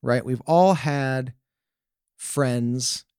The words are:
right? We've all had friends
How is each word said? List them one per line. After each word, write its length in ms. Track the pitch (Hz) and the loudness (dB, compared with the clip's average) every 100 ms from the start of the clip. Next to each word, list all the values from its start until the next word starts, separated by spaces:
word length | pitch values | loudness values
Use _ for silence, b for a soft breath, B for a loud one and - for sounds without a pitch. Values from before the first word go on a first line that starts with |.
right? 220 | 123 123 | -2 -2
We've 160 | - 123 - | -2 -6 2
all 280 | 165 185 | 4 4
had 600 | 170 135 143 135 131 127 - _ _ _ _ _ _ _ - | 4 0 -2 -2 -4 -6 -10 _ _ _ _ _ _ _ -16
friends 880 | - - 135 123 120 123 123 - - | -6 0 0 2 0 -2 -4 -6 -10